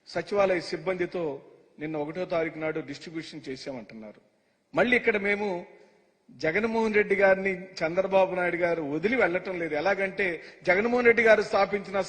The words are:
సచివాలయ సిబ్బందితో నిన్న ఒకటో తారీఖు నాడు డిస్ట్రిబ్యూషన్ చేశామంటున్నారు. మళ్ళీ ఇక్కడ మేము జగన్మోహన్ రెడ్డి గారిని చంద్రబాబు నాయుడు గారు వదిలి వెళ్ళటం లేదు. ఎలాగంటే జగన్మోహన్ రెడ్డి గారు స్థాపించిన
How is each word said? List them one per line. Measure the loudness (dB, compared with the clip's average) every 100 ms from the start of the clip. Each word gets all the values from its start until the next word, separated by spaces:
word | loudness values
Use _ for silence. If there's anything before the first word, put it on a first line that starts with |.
| -10
సచివాలయ | -8 -4 0 2 2 -2
సిబ్బందితో | -6 -4 -4 -4 -4 -6 -6 -14 -20 _ -12
నిన్న | -8 -6
ఒకటో | -6 -6 -4
తారీఖు | -2 -2 -4
నాడు | -6 -6 -8
డిస్ట్రిబ్యూషన్ | -14 -12 -12 -12 -14 -12
చేశామంటున్నారు. | -12 -10 -12 -14 -16 -18 -20 _ _ _ _ _
మళ్ళీ | 0 2 2
ఇక్కడ | 2 0 0
మేము | -2 -2 -6 -10 -20 _ _ _ _ _ -4
జగన్మోహన్ | -2 0 0 0 2 2
రెడ్డి | 2 4
గారిని | 6 4 2 -4 -8 -6
చంద్రబాబు | -2 0 2 4 4 2
నాయుడు | 0 0 0
గారు | 0 -2
వదిలి | -2 0 2
వెళ్ళటం | 2 0 -4 -6
లేదు. | -4 -2
ఎలాగంటే | 0 0 -2 -2 -4 -4 -12 -6 0
జగన్మోహన్ | 2 2 4 6
రెడ్డి | 6 6
గారు | 6 4
స్థాపించిన | 2 2 0 -4 -4